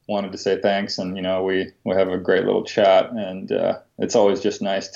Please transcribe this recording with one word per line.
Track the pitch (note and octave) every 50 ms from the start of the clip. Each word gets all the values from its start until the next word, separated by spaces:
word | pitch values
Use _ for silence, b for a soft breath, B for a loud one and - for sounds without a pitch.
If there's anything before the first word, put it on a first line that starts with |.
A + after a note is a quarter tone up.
| _ -
wanted | G#2 G2+ G2 F#2
to | G2 -
say | - G2+ F#2+ F#2
thanks." | - G#2 G2 G2 G2+ G2+ - -
And, | F#2+ F#2 F#2+
you | G2
know, | F2+ F#2 F#2+ F#2+ F#2+
we, | F#2+ F#2+ F#2 F#2+ - - _ -
we | - F#2
have | F#2+ F#2+ F#2
a | F#2 F#2
great | F2+ - F#2+ F#2 F#2+
little | G2+ G2+ G2 -
chat, | - - A2+ G#2 F#2+ F#2+ F#2+ F#2+ -
and, | B2 A2+ G2+ F#2 F#2 F#2 G2 G2+
uh, | G2+ F#2+ F2+ F#2 - - - _ _ -
it's | - - -
always | A#2+ G#2 G2+ F#2+ F#2+
just | - G#2 F#2 -
nice | G#2 G2 G2 G2 F#2+ - -